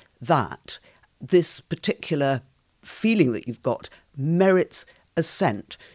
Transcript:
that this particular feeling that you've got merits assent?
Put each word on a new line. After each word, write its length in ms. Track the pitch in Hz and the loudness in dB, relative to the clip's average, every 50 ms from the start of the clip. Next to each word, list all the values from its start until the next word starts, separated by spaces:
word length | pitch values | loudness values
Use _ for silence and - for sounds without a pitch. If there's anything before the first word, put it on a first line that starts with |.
| _ _ _ _ | _ _ _ _
that 600 | 120 123 165 139 104 71 - - _ - - - - - _ _ _ _ _ _ | -2 0 2 2 2 -2 -6 -12 _ -16 -16 -16 -18 -20 _ _ _ _ _ _
this 400 | 127 - 190 175 165 - - - | -4 2 4 4 4 2 -2 -6
particular 800 | - _ 165 - - - - - - - 160 143 143 135 135 127 - _ _ _ _ _ _ _ | -6 _ -8 -4 -4 -4 -4 -4 -4 -4 -2 0 0 0 0 -2 -4 _ _ _ _ _ _ _
feeling 520 | _ - - - - 220 226 214 156 123 113 | _ -18 -10 -2 0 2 4 4 4 2 2
that 140 | 98 - | -2 -6
you've 160 | 123 113 - - | -8 -12 -6 -4
got 280 | 131 113 - - - - - _ _ _ | -4 -4 -4 -6 -14 -20 -20 _ _ _
merits 720 | 143 135 156 170 175 190 190 185 185 165 - - - - - - _ _ _ _ | -4 -2 0 2 4 4 4 4 4 2 0 -4 -10 -12 -12 -20 _ _ _ _
assent? 640 | 165 160 - - - 190 139 107 101 - - - - - - - | -4 -2 -2 -2 0 0 -2 -2 -4 -8 -14 -20 -20 -20 -20 -18